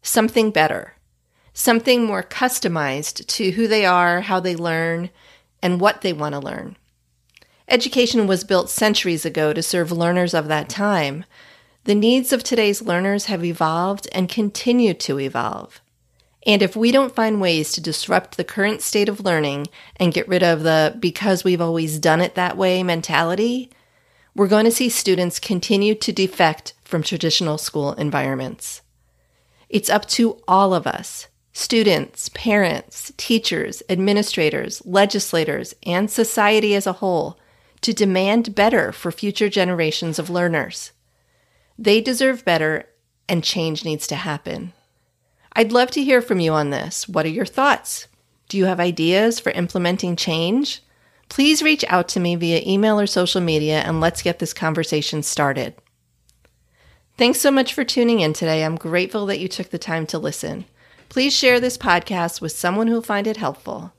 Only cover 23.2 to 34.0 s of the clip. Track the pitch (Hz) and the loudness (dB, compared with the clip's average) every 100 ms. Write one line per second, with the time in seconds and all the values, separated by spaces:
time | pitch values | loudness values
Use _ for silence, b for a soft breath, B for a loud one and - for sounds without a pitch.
23.2 | 165 185 226 247 247 b b b b b | 0 0 -2 -2 -8 b b b b b
24.2 | b - 196 214 226 233 254 - - 185 | b -2 2 4 4 2 0 0 0 2
25.2 | 180 170 - 180 - 202 208 214 - 190 | 0 -4 -4 -4 2 2 2 0 -2 0
26.2 | 190 - 170 156 - - _ 170 156 165 | -2 2 2 2 -10 -20 _ -4 -2 -2
27.2 | 165 - 170 156 - 156 139 - 147 143 | 0 0 0 -4 -4 -4 -4 -4 -4 -2
28.2 | 135 135 131 - - - _ _ _ _ | -4 -4 -6 -10 -14 -16 _ _ _ _
29.2 | _ _ _ _ _ 208 - 202 - - | _ _ _ _ _ -2 0 -2 0 0
30.2 | 233 - - 185 196 185 - - - - | 0 0 2 4 4 2 -2 -8 -10 -16
31.2 | - _ _ - - 233 208 160 139 - | -18 _ _ -10 -2 2 4 2 -2 -10
32.2 | - - 233 208 185 147 - - - - | -12 -6 0 2 2 -2 -8 -16 -16 -12
33.2 | - 226 226 165 - - - 180 | 0 0 0 -4 -6 -8 -4 -2